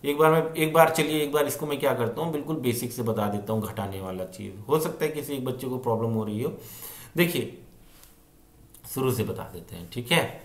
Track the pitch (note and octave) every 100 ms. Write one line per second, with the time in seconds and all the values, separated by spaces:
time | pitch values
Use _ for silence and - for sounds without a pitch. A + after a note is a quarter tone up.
0 | C#3+ C#3+ D#3 D#3+ D#3 E3+ D#3 D#3 D#3+ D#3+
1 | D3+ D#3 D3 D3 C#3+ - D3+ C#3+ C#3 B2+
2 | A2+ - E3 D3+ C#3+ D#3 B2 A2+ A#2+ -
3 | A2+ G#2+ G#2 G#2 G2+ A2 G#2 - G2 F#2+
4 | F#2+ F#2 F#2 - G2+ G2 G#2 D3+ E3 E3
5 | D#3 D3+ C#3 C#3 B2+ A#2+ C3 B2 A#2+ A2
6 | A2+ A2 G#2 G#2 C#3+ - - - - -
7 | - E3 F3 D3 G#2+ - - - - -
8 | - - _ - - - - - - C3
9 | C3 A2+ G2+ - - F2 - F2 F2 -
10 | A#2 E3 A#2 -